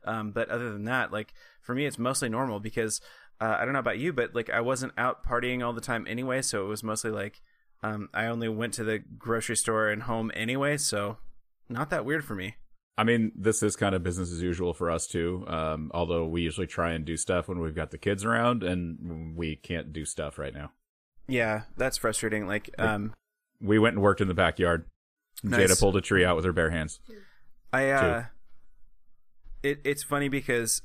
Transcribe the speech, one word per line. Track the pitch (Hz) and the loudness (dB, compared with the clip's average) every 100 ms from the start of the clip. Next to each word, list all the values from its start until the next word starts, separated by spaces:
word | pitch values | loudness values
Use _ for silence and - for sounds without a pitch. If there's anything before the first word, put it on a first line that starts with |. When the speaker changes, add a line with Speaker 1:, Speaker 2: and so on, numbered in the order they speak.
Speaker 1:
Um, | - 113 107 | -6 -6 -4
but | 104 - | -4 -2
other | 117 120 | -4 -4
than | 104 | -6
that, | 107 127 107 | -2 -2 -2
like, | 104 110 - - _ | -4 -8 -14 -20 _
for | - | -6
me, | 123 143 | -4 -2
it's | 139 | -2
mostly | 120 131 127 | -2 0 -2
normal | 113 135 104 | -2 -2 -4
because, | 107 120 110 - - - - - | -4 -2 -2 -4 -8 -20 -20 -4
uh, | 110 107 | 0 0
I | |
don't | 117 | 2
know | 139 | 0
about | 120 101 | 0 -2
you, | 156 | -2
but, | 135 120 117 | 0 0 -2
like, | 113 | 0
I | 113 | 0
wasn't | 117 131 127 - | 0 0 -2 0
out | 123 - - | 0 0 0
partying | 120 123 123 120 | 0 0 -2 -2
all | |
the | 117 | -4
time | 113 117 - | -4 -4 -2
anyway, | 117 127 127 | -4 -2 -2
so | 131 110 98 | 0 -2 -2
it | |
was | 107 | -4
mostly, | 113 107 117 | -4 -2 -2
like, | 104 101 - - _ _ _ | -4 -6 -10 -20 _ _ _
um, | 110 107 101 | -6 -4 -4
I | 87 113 | -2 -2
only | 117 113 | 0 -2
went | 110 117 | -2 -4
to | 110 | -2
the | 110 110 - - | -2 -2 -4 -14
grocery | 117 113 - 110 | -2 -2 0 0
store | - 110 107 | 2 2 2
and | 104 | 0
home | 117 113 110 - | -2 -2 -2 -2
anyway, | 113 131 143 147 | -2 0 0 0
so | 147 104 101 113 - - _ _ _ | 0 0 -2 -6 -10 -12 _ _ _
not | 120 147 | -6 -2
that | 160 | -2
weird | 120 156 143 | 0 -2 -2
for | 101 | -6
me. | 95 - - - _ - | -6 -8 -18 -20 _ 2
Speaker 2:
I | |
mean, | 110 117 110 - | 4 6 4 2
this | 95 107 | 2 4
is | 104 - | 2 4
kind | 101 | 2
of | 92 | 2
business | 87 87 87 | 0 -2 -2
as | 85 | -2
usual | 90 87 87 | -2 0 -2
for | 82 85 | 0 0
us, | 82 - | 0 0
too, | 90 85 90 87 | 0 0 -2 -4
um, | 80 78 78 78 | -2 -2 -2 -4
although | 85 85 85 82 | -2 2 2 2
we | 85 | 0
usually | 82 80 90 | 0 -2 -4
try | - 85 | 0 0
and | 82 78 | 0 -2
do | 80 | -4
stuff | - 90 85 | 0 0 0
when | 90 | -4
we've | 80 78 | -2 -4
got | 78 | -6
the | 78 | -2
kids | 101 101 107 | -2 0 0
around, | 117 120 120 | 2 2 2
and | 92 90 85 82 85 80 80 80 | 0 0 -2 -6 -8 -8 -8 -4
we | 82 76 | -4 -6
can't | - 85 76 | -6 -6 -6
do | 78 | -8
stuff | 73 - 76 - | -8 -6 -6 -6
right | 69 | -10
now. | 69 71 _ _ _ _ - - | -8 -12 _ _ _ _ -18 -2
Speaker 1:
Yeah, | 127 113 107 - - | 0 2 0 -4 -2
that's | 127 - | -2 0
frustrating. | 113 107 110 107 92 | 0 0 0 -2 -2
Like, | 104 - - | -4 -4 -2
Speaker 2:
Like, | 113 | 0
Speaker 1:
um, | 107 107 - _ _ _ _ | 0 -4 -8 _ _ _ _
Speaker 2:
we | 98 107 | 4 6
went | 110 | 6
and | 104 | 6
worked | 98 95 | 6 6
in | 98 | 2
the | |
backyard. | 90 87 82 87 82 80 _ _ _ _ - | 4 4 4 2 2 -2 _ _ _ _ -6
Speaker 1:
Nice. | 101 98 95 | 0 4 6
Speaker 2:
Jada | 92 | 6
pulled | 104 95 | 6 4
a | |
tree | - 98 90 | 4 6 6
out | 85 | 4
with | 87 | 2
her | |
bare | 85 80 | 4 2
hands. | 85 78 - - 214 - - - - - | 2 -4 -8 -18 -18 -20 -20 -20 -20 -4
Speaker 1:
I, | 131 135 | 0 4
uh, | 139 131 117 120 - - - - - - - - - - - - - | 4 4 2 -4 -12 -14 -14 -16 -18 -18 -20 -20 -20 -20 -20 -12 -4
Speaker 2:
Two. | 139 | -4
Speaker 1:
it, | 143 | -2
it's | 139 143 | -2 -2
funny | - 143 139 | -2 0 0
because | 139 - 120 113 - | 0 0 0 2 -2